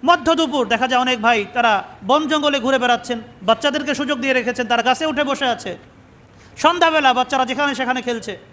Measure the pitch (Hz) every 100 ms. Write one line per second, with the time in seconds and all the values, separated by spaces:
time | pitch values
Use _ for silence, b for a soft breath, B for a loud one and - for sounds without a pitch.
0 | 262 339 285 330 320 277 220 226 247 247
1 | 254 254 220 233 202 254 240 202 - -
2 | 190 285 311 302 294 277 240 269 247 233
3 | 240 240 220 - 185 226 294 285 294 294
4 | 285 285 269 254 233 247 233 240 233 254
5 | 320 285 285 269 269 226 196 175 - -
6 | - - - - B - 302 349 330 311
7 | 277 247 247 269 247 254 285 254 254 254
8 | 240 226 220 180 -